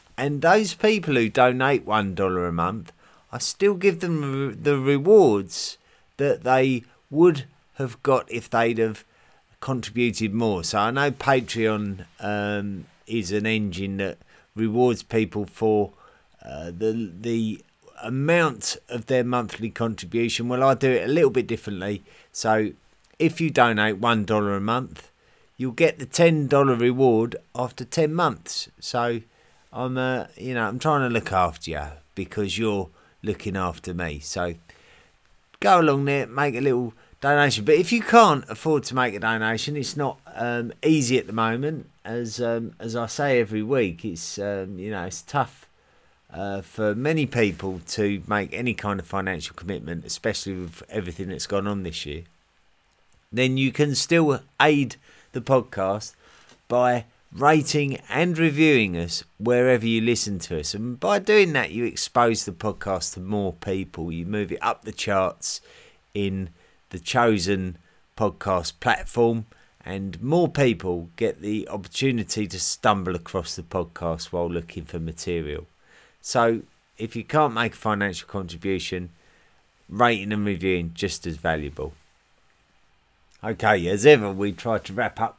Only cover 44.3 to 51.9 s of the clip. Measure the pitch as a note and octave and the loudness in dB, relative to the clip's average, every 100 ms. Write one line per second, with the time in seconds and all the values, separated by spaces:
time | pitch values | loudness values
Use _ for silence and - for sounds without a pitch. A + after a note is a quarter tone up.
44.3 | - G2+ G2+ F#2+ F#2 G2+ G2+ F2 - - | -6 -4 -4 -8 -10 -8 -8 -8 -10 -4
45.3 | C#3+ B2+ - - _ _ _ _ _ _ | -4 -4 -8 -20 _ _ _ _ _ _
46.3 | - G2+ G2 F#2 - G#2+ G#2 C#3+ D#3+ C#3 | -10 -6 -6 -8 -2 -2 0 -2 0 -2
47.3 | B2 G#2+ E2 F#2+ F#2 - - G#2 G2+ E2+ | 0 0 0 -6 -8 -8 -2 0 -2 -2
48.3 | G#2 F#2+ D#2+ B2 G#2 G#2 G2 E2+ G2 F#2+ | -4 -4 -4 -4 -4 -4 -6 -6 -6 -4
49.3 | F2 - - F2 E2+ C2 E2+ - - A2+ | -6 -10 -12 -10 -10 -8 -10 -10 -6 -4
50.3 | G#2 - F#2 F2 - - G#2+ F2 E2 F#2+ | -4 -8 -8 -10 -14 -10 -8 -8 -8 -10
51.3 | - - G2+ G2+ G2+ F2+ | -8 -4 -4 -2 -6 -8